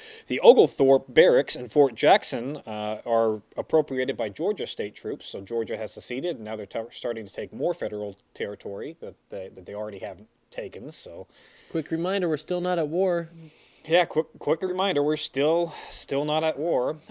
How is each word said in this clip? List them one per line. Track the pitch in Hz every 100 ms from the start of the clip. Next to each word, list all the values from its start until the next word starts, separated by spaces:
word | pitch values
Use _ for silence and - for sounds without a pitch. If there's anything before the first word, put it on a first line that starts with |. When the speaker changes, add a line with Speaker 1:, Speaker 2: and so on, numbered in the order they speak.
| - - -
Speaker 1:
the | 123
Oglethorpe | 190 247 165 - 135 135 -
Barracks | 123 175 131 147 147
in | 123
Fort | 151 139
Jackson, | 113 143 196 - 131 123 151 -
uh, | 107 107 107 -
are | 117 113 107 - -
appropriated | 104 156 147 131 127 120
by | 110
Georgia | 101 170 208 117
state | - 104
troops. | - 107 - -
So | 104
Georgia | 98 117 110 110
has | 110
seceded, | - - 123 165 139
and |
now | 107 107
they're | 104
t-, | 120 113
starting | - 123 113 104
to |
take | - 104
more | 110 151
federal | 170 110 104 104 98 _
territory | - 104 104 107 98 127 165
that | - - _
they, | 101 95
that | 104
they | 90
already | 101 107 101
have | 104 92 - _ _
taken. | - 104 92 123
So, | 156 - 85 95 _ - - _
Speaker 2:
quick | 165 156
reminder: | - 175 196 180
we're | 151
still | - 180
not | 180 175
at | 151
war. | 165 190 175 165 165 160 - - _ -
Speaker 1:
Yeah, | 165
quick, | 202 - - -
quick | - 156
reminder: | 185 185 196 147
we're | 143 156
still, | - - 147 170 175 160 -
still | - - 139
not | 151 156
at | 160 139
war. | 165 143 127 156 -